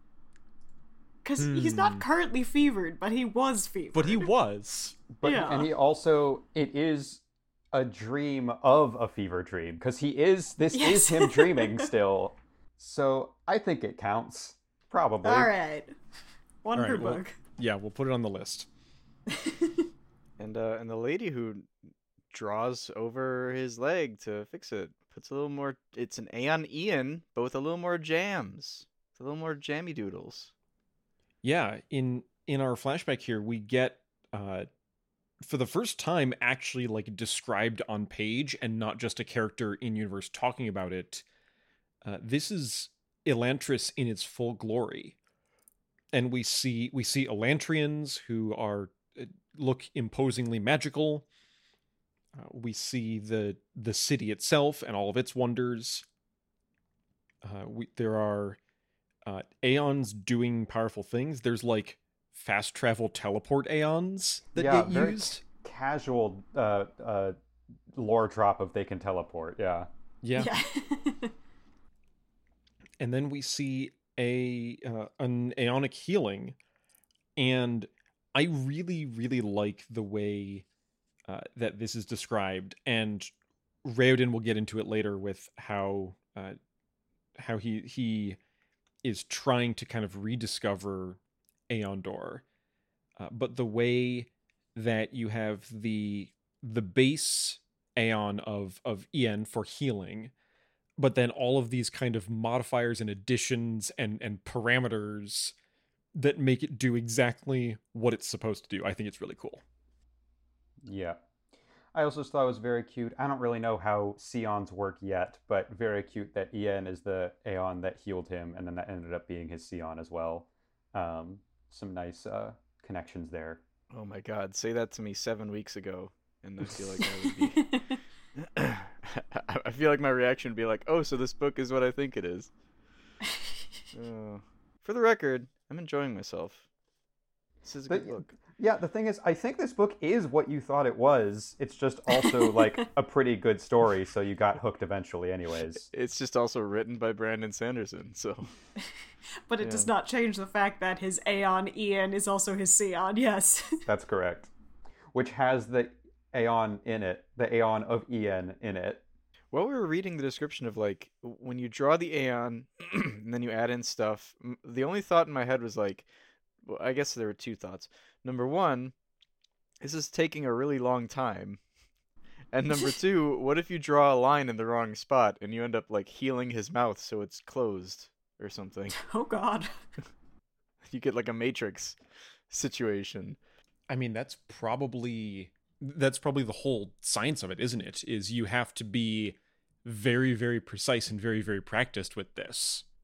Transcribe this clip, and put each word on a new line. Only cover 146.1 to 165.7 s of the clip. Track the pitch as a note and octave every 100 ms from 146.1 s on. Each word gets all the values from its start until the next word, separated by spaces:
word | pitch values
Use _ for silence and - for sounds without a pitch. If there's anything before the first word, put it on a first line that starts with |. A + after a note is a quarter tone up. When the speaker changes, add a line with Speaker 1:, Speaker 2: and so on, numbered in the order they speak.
| -
Speaker 4:
just | C3 B2
also | A#2+ B2+
written | G#2 G#2 A2+ A#2+
by | A#2
Brandon | G#2+ A2 A2 A2
Sanderson, | - A#2 B2 G#2 F2+ F2+
so. | G#2+ A2 G2 - - - -
Speaker 1:
<laughs> | - - - - - - -
But | A3+
it | A3
does | A3 A3
Speaker 4:
Yeah. |
Speaker 1:
not | A3 -
change | B3 A#3 G3
the | F#3+
fact | G#3 G3 G3+
that | F#3 F3+
his | F#3+ F#3 -
Aeon | G3+ G3 F#3 G3 -
Ian | G#3 G3 F#3+
is | G3 G3
also | G3 G3 G3
his | F#3+
Scion, | - G3 F3 F#3 G#3+
yes. | B3+ G3 - - - D#4+
<laughs> | -
Speaker 3:
That's | G#2
correct. | - G2 F2+ E2+ - - - - - - -
Which | B2+ B2
has | - C3 C3 A#2
the | B2 A#2+ - - _ _ B2
Aeon | A#2 A#2 A2 G#2
in | A#2 A2
it, | F#2+ F#2 - -
the | A#2
Aeon | A#2 A2+ A2
of | G#2+ A#2 A2+
Ian | A#2 G#2 F#2+ F2+ F#2+
in | A2 F#2
it. | F#2 - _ _ _ _ _
Speaker 4:
While | C#3 A3
we |
were | C4+ F3+
reading | E3 F#3+ D#3+
the |
description | C3+ - D3 - A#2
of, | G#2+
like, | G#2 G2 - _
w-, | A#2+ A2+
when | B2+ B2
you | B2
draw | - C#3+ E3
the | F3
Aeon, | D#3 C3 A#2+ A#2+ A#2 B2+ -
<clears throat> | E3+
and | G3 C#3 G#2 G#2+
then | A#2+
you | A#2+
add | A2 A#2+
in | A#2+
stuff, | A#2 - G#2+ G#2 - -
m-, | A#2+ B2
the | - A#2+
only | C#3 G3+
thought | - E3+ D3+
in |
my | C#3+ B2
head | C3
was, | A#2